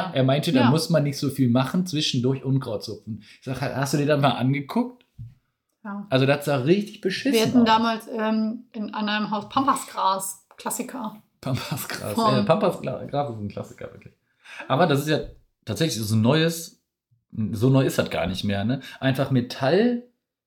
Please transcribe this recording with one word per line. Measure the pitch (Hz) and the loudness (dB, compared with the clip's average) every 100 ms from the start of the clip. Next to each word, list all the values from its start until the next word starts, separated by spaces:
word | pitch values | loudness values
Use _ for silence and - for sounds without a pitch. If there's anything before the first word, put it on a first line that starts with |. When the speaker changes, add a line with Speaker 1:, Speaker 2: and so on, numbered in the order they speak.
| - | 2
Speaker 1:
ja. | |
Speaker 2:
er | 139 | 0
meinte, | 131 143 160 | 2 2 2
da | 131 | 4
Speaker 1:
Ja. | 120 | 4
Speaker 2:
muss | 156 - | 4 2
man | 160 | 2
nicht | 143 139 | 2 -2
so | 143 | -4
viel | - 127 | 2 4
machen, | 120 131 185 180 | 4 2 0 -2
zwischendurch | 147 151 135 123 135 | -2 -2 0 0 0
Unkraut | 139 135 131 107 | 0 0 0 -6
zupfen. | - - - 107 | -8 -12 -10 -12
Ich | - - - | -12 -16 -10
sag, | 120 | -6
„Hast | 131 123 139 | -4 -4 -2
du | 151 | 0
dir | 143 | 2
das | 147 | 4
mal | 135 | 2
angeguckt?“ | - 127 143 139 233 247 - _ - - - _ _ _ _ | 2 0 0 -2 -2 -2 -6 _ -20 -20 -20 _ _ _ _
Speaker 1:
Ja. | 214 202 202 | -12 -10 0
Speaker 2:
Also | 131 139 | 2 4
das | 143 - | 2 0
sah | 143 | 0
richtig | 127 202 208 - | 2 2 0 -6
beschissen | 190 185 269 | -6 -2 0
Speaker 1:
Wir | 233 247 | 2 4
hatten | 247 | 4
Speaker 2:
aus. | 226 | 6
Speaker 1:
damals, | 220 226 220 - | 4 2 -2 -6
ähm, | 233 220 220 220 233 - | -4 0 0 0 -4 -10
in, | 233 208 220 | -10 -8 -4
an | 208 | -2
einem | 214 196 | -2 -2
Haus | 208 202 | -4 -2
Pampasgras, | 269 269 - - - 190 190 - - _ - | 0 2 0 -2 -2 0 0 -4 -12 _ -12
Klassiker. | 226 220 - 269 214 202 _ _ | -8 -8 -8 -8 -10 -12 _ _
Speaker 2:
Pampasgras, | - 131 - 143 - - - 107 | -6 -4 -4 -8 -8 -8 -4 0
Speaker 1:
Von | 226 208 | 2 2
Speaker 2:
ja, | |
Pampasgras | - 185 208 - 139 - - 143 139 | 4 2 2 -2 -6 -8 -6 -4 -4
ist | 113 | -6
ein | 101 | -8
Klassiker, | 101 104 - - | -8 -12 -14 -16
wirklich. | - - _ _ _ - - - | -16 -20 _ _ _ -20 -14 -2
Aber | 135 175 | 2 4
das | 139 | 2
ist | 147 | 2
ja | 151 - - _ _ | -2 -2 -14 _ _
tatsächlich | - 104 160 110 104 | -8 -2 0 -2 0
so | 110 | 2
ein | |
neues, | 110 156 165 170 - _ _ _ _ _ _ - 107 | 4 4 2 -2 -10 _ _ _ _ _ _ -6 -6
so | 107 127 | 0 4
neu | 135 135 | 4 2
ist | - | 0
das | - | -2
gar | 85 87 | -2 -2
nicht | 92 | -2
mehr, | 104 98 104 | -2 -2 -2
ne? | 131 - - | -4 -6 -4
Einfach | 135 131 135 | -2 0 2
Metallkästen | 131 120 - 135 180 240 240 - _ _ _ | 0 0 -2 2 4 2 0 -6 _ _ _